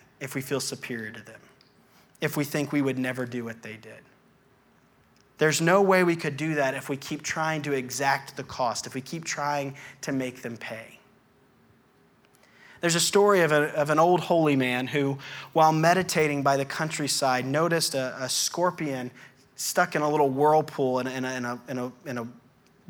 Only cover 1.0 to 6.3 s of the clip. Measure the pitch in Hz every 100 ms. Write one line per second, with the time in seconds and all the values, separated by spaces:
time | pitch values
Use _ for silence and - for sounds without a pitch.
1 | 110 113 107 110 - _ _ _ _ _
2 | _ - 156 156 143 156 143 147 135 127
3 | 127 127 123 123 113 113 117 110 110 107
4 | - _ _ _ _ _ _ _ _ _
5 | _ _ _ - 156 147 165 190 202 185
6 | 175 165 165